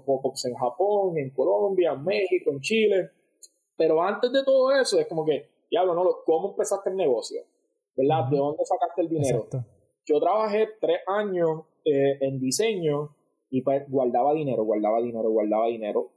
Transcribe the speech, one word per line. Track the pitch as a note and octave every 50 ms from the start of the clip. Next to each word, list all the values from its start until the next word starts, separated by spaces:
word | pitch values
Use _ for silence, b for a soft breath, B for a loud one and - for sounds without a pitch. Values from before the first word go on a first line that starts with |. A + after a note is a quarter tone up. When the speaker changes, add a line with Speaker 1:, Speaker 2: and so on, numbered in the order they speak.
| -
Speaker 1:
pop-ups | - C3+ C3 C3+ C3 - - -
en | B2+ A#2+
Japón, | A#2 C3 B2 - - F#3 G3+ G#3 G3+ G3 F#3 E3+
en | D#3 C#3 C3
Colombia, | C3+ - C3+ F3 G3 G#3 G#3 G3 F#3+ F#3 F3 D#3
en | C#3 C3+ C#3+
México, | F3 G3+ G#3+ G3 F#3+ F#3 F3+ - D#3
en | C#3+ C#3
Chile. | C#3 - A3 A3+ A3 G#3+ G3+ F#3+ F3 - _ _ _ _ _ _ - - _ _ _ _ _
Pero | - E3 D#3+ D#3 D#3+
antes | F3 G3 A3+ A3 - B3
de | C4 C4+ C4+
todo | C4+ C4+ C4+ B3+ C4
eso, | F#3 - E3 - G3+ E3
es | D3+
como | - E3+ D#3+ D#3
que, | D#3 C#3+ B2+ - _ _ _ _ _
diablo, | D3+ D#3+ F#3 F#3 E3+
no, | E3+ F3+ F3 E3 - -
¿cómo | - D#3+ E3 F#3+ G3
empezaste | G3 - G3 - G3+ - - G3
el | F#3
negocio? | F#3+ F3 C#3+ B2 A2 - - - - - _ _ _ _ _ _ _ _ _ _
¿Verdad? | C3 C3+ C#3+ D#3 B2+ B2 B2+
¿De | D3
Speaker 2:
Ujú. | C#3 C#3
Speaker 1:
dónde | D3 D3+ E3 F3+
sacaste | - F#3+ F3 F3 F3 - -
el | E3+ E3
dinero? | E3 D#3 C#3+ C3+ - - -
Speaker 2:
Exacto. | - - C3 A#2+ - _ _ _ _ _ _ _
Speaker 1:
Yo | - D3+ D3
trabajé | E3 F3 G3 A3 A3 G#3+ G3+ G#3+ A3 G#3+ - -
tres | - D#3 E3 F3+ -
años, | F#3 G3 G#3+ G#3+ G#3 F#3 F3 E3+ D#3+ D#3+ D#3+ - _ _ _ -
eh, | D#3+ C#3+ C#3 C#3 C#3 C#3 C#3
en | C3+ C3+ C3+ C3
diseño | C3 C3 B2+ - G#3 A#3 G#3+ F#3 E3+ D3+ C#3+ C#3+ D3+ D3 - _ _ _ _ _ _ _
y, | C3 B2+
pues, | C3 C#3+ C#3 C#3 C#3 C#3
guardaba | C3 C3+ B2+ B2 A#2+ - C#3 C#3+ D3+
dinero, | D#3+ D3+ C#3 A#2+ A2 A2
guardaba | A2 G#2+ G#2+ G#2 G#2 A2 A#2
dinero, | A#2+ A#2+ A#2 A2+ A2+ A2+
guardaba | A2 A2 G#2+ G#2+ G#2 A2 A2+
dinero. | A#2 A#2+ A2 A2 G#2 G2 A#2 - - _